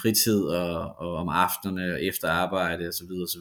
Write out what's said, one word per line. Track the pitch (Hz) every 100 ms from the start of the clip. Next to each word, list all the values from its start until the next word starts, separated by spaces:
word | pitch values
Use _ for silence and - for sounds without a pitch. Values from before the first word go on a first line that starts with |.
fritid, | 110 104 117 104
og, | 80 87 87 85 80 -
og | 87
om | 82 87
aftenerne, | 82 90 - 98 92 90
og | 76
efter | 92 - 82
arbejde, | 85 90 95 87 85 85
og |
så | 85 87
videre, | 92
og | 85
så | 87